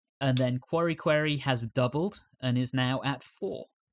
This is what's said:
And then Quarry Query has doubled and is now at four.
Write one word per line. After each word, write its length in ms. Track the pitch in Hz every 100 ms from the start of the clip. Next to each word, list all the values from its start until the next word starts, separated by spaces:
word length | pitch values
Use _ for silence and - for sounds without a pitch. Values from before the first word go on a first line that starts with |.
| _ _
And 160 | 139 127
then 220 | 127 127
Quarry 360 | - 165 170
Query 440 | 160 170 151 156 143
has 260 | 139 120
doubled 640 | 117 135 123 151 202 - - _
and 160 | 127 123
is 160 | 123
now 260 | 131 127 131
at 200 | 127 135
four. 440 | - - 190 - - _ _